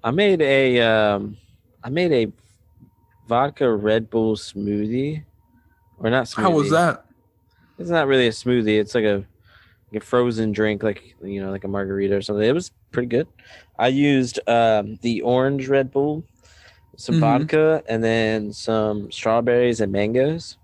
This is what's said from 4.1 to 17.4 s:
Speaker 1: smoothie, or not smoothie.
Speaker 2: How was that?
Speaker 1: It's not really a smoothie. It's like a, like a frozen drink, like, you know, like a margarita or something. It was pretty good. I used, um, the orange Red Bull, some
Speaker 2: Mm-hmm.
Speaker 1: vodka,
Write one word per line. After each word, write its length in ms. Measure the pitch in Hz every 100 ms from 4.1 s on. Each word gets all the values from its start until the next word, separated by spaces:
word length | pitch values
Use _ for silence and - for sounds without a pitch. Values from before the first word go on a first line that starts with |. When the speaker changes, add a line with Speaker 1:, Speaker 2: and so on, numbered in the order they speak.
| 113 110 107
Speaker 1:
smoothie, 880 | - 101 101 104 107 120 143 156 - _ _ _ _ _ _ -
or 120 | 113
not 160 | 127 247
smoothie. 160 | -
Speaker 2:
How 80 | 196
was 180 | 160 139
that? 340 | 160 175 - _ _ _ _ _ _ _ -
Speaker 1:
It's 100 | 170
not 180 | 170 139
really 200 | 135 120
a 40 |
smoothie. 480 | 107 123 123 107 107
It's 140 | 101
like 120 | 123 107
a, 180 | 101 101 _ _ _ _ _ _
like 100 | 107
a 20 | -
frozen 460 | 127 123 113 110
drink, 320 | 101 107 104
like, 320 | 110 101 - _
you 180 | 95 98
know, 80 | 95
like 140 | 98
a 40 | 98
margarita 480 | 98 98 98 98 98
or 40 |
something. 220 | 98 104 110
It 60 |
was 180 | 156 180 _ _
pretty 160 | - 123
good. 200 | 120 160 _ - - _ -
I 80 | 120
used, 500 | 135 147 139 123 - -
um, 480 | 117 117 107 101 107
the 200 | 117 110
orange 480 | 120 127 131 139 131
Red 220 | 139 131
Bull, 340 | 139 147 151 - _ _ - - _ _ -
some 180 | - 165
Speaker 2:
Mm-hmm. 60 |
Speaker 1:
vodka, 640 | 151 123